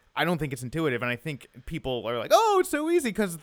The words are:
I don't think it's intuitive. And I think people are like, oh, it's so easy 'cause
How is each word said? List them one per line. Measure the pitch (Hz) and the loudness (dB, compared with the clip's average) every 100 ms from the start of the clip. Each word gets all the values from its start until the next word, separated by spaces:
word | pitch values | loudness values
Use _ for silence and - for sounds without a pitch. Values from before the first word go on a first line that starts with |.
| _ - | _ -2
I | |
don't | 160 175 | 0 0
think | 147 | -2
it's | 127 | -6
intuitive. | 123 156 160 120 | -6 -2 0 0
And | 123 | -2
I | 120 | -4
think | 120 135 - - - | -6 -10 -12 -18 -10
people | 160 131 123 107 | -8 -4 -4 -2
are | 120 | -2
like, | 113 | 4
oh, | 330 440 392 | 4 6 2
it's | 370 | 2
so | 294 311 | -2 0
easy | 349 262 | 0 0
'cause | 196 202 165 | -2 -2 -4